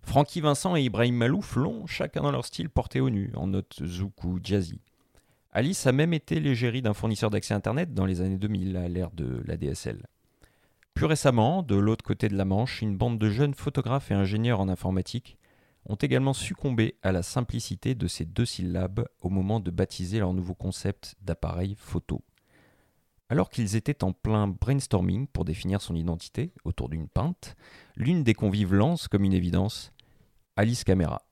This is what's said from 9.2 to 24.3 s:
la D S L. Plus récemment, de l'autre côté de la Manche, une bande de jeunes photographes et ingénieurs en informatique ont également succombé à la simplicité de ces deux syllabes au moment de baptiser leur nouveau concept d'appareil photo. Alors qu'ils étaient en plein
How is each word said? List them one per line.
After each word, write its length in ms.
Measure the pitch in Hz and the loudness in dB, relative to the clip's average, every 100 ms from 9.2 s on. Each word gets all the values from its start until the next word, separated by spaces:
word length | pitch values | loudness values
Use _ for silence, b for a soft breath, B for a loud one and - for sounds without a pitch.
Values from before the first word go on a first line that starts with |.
| 64 62 65 | -6 -4 -6
la 100 | 80 | -4
D 80 | 71 | -4
S 220 | 62 64 | -4 -8
L. 180 | 52 - _ _ b b b b b b | -10 -14 _ _ b b b b b b
Plus 140 | - 156 | 0 2
récemment, 560 | 156 143 120 113 190 | 4 6 6 4 2
de 100 | 151 | 2
l'autre 320 | 101 101 113 - | 4 4 2 -2
côté 220 | 104 107 | -2 0
de 100 | 98 | 0
la 80 | 95 | 2
Manche, 380 | 95 123 - | 2 0 -2
une 120 | 110 95 | -2 0
bande 220 | 120 117 | 0 2
de 140 | 110 | 2
jeunes 240 | 107 147 139 | 2 0 0
photographes 560 | 147 156 117 135 - | -4 -4 -2 -4 0
et 20 | |
ingénieurs 460 | 98 95 107 117 107 | 0 2 2 0 0
en 100 | 95 | 0
informatique 680 | 92 95 95 - 120 - - b b b b - | -2 -2 -2 -2 -8 -10 -20 b b b b -10
ont 80 | 104 | -2
également 380 | 143 127 135 | 2 2 2
succombé 680 | 135 - 185 143 113 110 - | 0 -4 -4 -2 2 0 0
à 100 | 95 | 0
la 120 | 92 | 0
simplicité 720 | 87 - 120 120 - 98 - 123 | 0 -4 -2 -6 -6 -4 -4 -2
de 100 | 90 | -4
ces 200 | - 80 | -4 -6
deux 200 | 95 120 | -2 -2
syllabes 640 | - 90 87 92 101 117 _ | -2 -4 -2 -2 -4 -6 _
au 80 | 90 | -2
moment 300 | 95 95 110 | 0 0 0
de 120 | 90 | -2
baptiser 480 | 85 95 - 90 110 | -2 -2 -2 -4 0
leur 160 | 92 92 | 0 0
nouveau 180 | 90 | -4
concept 640 | 90 92 - 101 - - - | -4 -6 -4 -6 -6 -14 -12
d'appareil 520 | 90 82 - 85 98 104 | -8 -4 -4 -2 -4 -6
photo. 420 | - - - - _ _ b b b b b b b b _ | -8 -8 -6 -8 _ _ b b b b b b b b _
Alors 200 | - 92 | -2 0
qu'ils 260 | - 107 110 | -2 0 0
étaient 280 | - 147 | 0 -2
en 100 | 92 | -2
plein 340 | 87 110 | -2 0